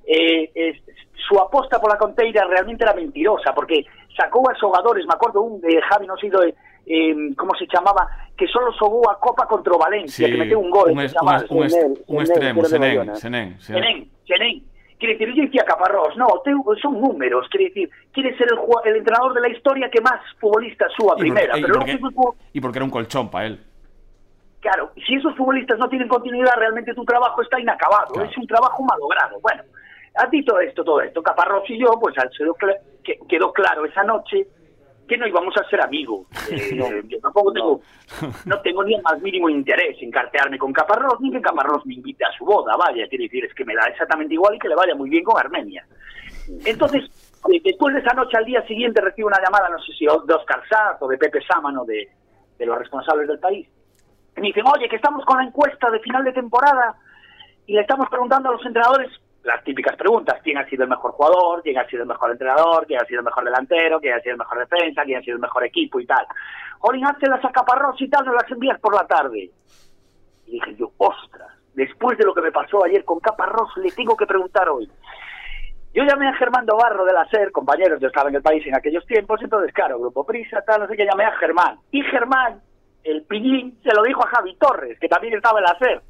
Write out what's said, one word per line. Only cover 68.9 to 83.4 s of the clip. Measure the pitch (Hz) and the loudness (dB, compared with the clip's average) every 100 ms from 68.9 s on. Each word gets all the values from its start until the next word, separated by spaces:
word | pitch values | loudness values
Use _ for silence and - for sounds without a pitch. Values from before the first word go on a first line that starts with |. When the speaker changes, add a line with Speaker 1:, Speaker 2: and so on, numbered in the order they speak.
Speaker 1:
la | 196 | 2
tarde". | 170 175 139 107 92 _ _ _ - _ _ _ _ _ - | 2 0 0 -6 -12 _ _ _ -20 _ _ _ _ _ -14
Y | |
dije | 117 113 107 | -10 -10 -10
yo, | 113 _ | -10 _
"Ostras, | - - - - - _ _ | -2 -2 -20 -20 -20 _ _
después | 135 135 - 247 233 | -6 -6 -2 -4 2
de | |
lo | 190 | 0
que | 180 | 0
me | 160 | -2
pasó | 147 143 202 | -4 -2 0
ayer | 175 196 | 2 0
con | - 165 | 0 -2
Caparrós, | 226 214 185 220 208 - | -2 -2 -2 -2 -4 -4
le | 185 | -6
tengo | 208 233 | -4 -2
que | 220 208 | 0 0
preguntar | 190 185 208 180 | 0 0 0 0
hoy". | 135 104 _ - - - - - - - - - | -2 -8 _ -20 -20 -20 -18 -14 -10 -10 -12 -4
Yo | - | 0
llamé | 285 277 269 | 2 2 0
a | |
Germán | 262 240 247 | 0 0 0
Dobarro | 226 214 233 196 | 2 4 4 4
de | 185 | 2
la | 180 160 | 2 2
ser, | 214 190 | 2 0
compañeros, | 151 135 151 185 147 | 0 0 4 4 2
yo | 131 | 0
estaba | 143 143 | 0 0
en | |
El | 139 | 2
País | 156 156 | 2 2
en | 147 | 0
aquellos | 131 151 165 | -2 -2 -4
tiempos, | - 220 202 220 | 0 -2 0 -4
entonces, | - 214 170 | -2 -2 0
claro, | - 160 123 | -2 -2 -4
Grupo | 123 127 | -4 -6
Prisa, | - 233 220 220 | -6 -6 -6 -6
tal, | 202 214 | 0 0
no | 202 | 0
sé | |
qué, | 214 | -2
llamé | 202 196 | 0 2
a | 214 | 0
Germán. | - 160 165 165 - _ | 0 0 2 0 -2 _
Y | 277 | -4
Germán, | 269 262 240 262 247 233 _ _ _ _ | -2 -2 0 0 0 -6 _ _ _ _
el | 160 156 | -6 -6
pillín, | - 208 | -6 -4